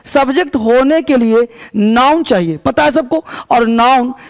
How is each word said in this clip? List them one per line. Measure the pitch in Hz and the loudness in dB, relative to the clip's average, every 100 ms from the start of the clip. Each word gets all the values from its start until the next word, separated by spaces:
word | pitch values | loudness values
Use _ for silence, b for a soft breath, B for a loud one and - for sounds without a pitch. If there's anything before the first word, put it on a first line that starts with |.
subject | B 285 262 269 359 269 | B -2 0 -2 -2 -2
होने | 220 247 262 320 | 0 2 2 0
के | 302 269 | 0 0
लिए | 233 220 240 B B 214 | 2 0 0 B B -2
noun | 208 226 262 320 | 0 2 2 2
चाहिए, | 320 208 170 156 | 0 -2 -2 -4
पता | 269 262 | -4 0
है | 302 | 0
सबको, | 269 254 320 - B B | 0 -2 -4 -6 B B
और | 233 233 | 0 0
noun | 233 240 262 247 254 B | 2 2 2 0 -6 B